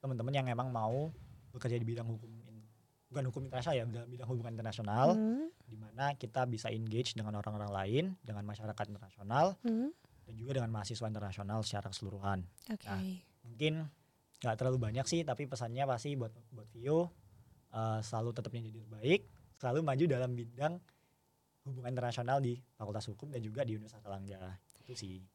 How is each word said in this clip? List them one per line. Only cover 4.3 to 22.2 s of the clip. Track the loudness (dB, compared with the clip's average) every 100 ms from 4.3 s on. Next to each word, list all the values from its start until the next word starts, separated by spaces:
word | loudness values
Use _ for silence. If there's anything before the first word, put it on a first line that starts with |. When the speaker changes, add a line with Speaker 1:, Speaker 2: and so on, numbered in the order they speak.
| -2 -2
Speaker 1:
internasional, | -4 -4 -2 0 6 8 8
Speaker 2:
Hmm. | 4 2 -2 -8
Speaker 1:
di | -16 -14
mana | -12 0 0
kita | 0 -2 0
bisa | 2 2 0
engage | -2 0 2 0 0
dengan | -2
orang-orang | -2 -2 -2 0
lain, | 0 2 4 2 -2
dengan | -6 -6
masyarakat | -4 -6 -6 -4 -4
internasional, | -6 -12 -12 0 6 6 4
Speaker 2:
Hmm. | 2 2 2 -2 -18 -20
Speaker 1:
dan | -14
juga | -10 -2 0
dengan | 2
mahasiswa | 0 -2 -2 -2
internasional | -2 -4 -4 -2 0
secara | 0 -2 -4
keseluruhan. | -6 -6 -2 0 0 -2 -12 -8
Speaker 2:
Oke. | -8 -4
Speaker 1:
Nah, | -2 -2 -4 -10 _
mungkin | -18 0 2 2 -4 -10 _ _ _ -4
nggak | -2 2
terlalu | 2 2
banyak | 2 0 2
sih, | 2
tapi | 2 -2 -2
pesannya | -4 -4 0 2
pasti | 2 0 -2
buat, | -2 -6 -16
buat | -16 -14
Vio, | -6 2 4 4 -4 -20 -20 -20 -20 _
eh, | -2 0 0
selalu | 0 0 0
tetap | -2 -4
yang | -6 -6
jadi | -10
terbaik, | -14 -4 4 4 4 -20 -20
selalu | -4 2 2
maju | 4 4 4
dalam | 4 2
bidang | -2 -6 0 0 0 -10 _ _ _ _ _ _ _
hubungan | -8 -6 -2
internasional | 0 0 0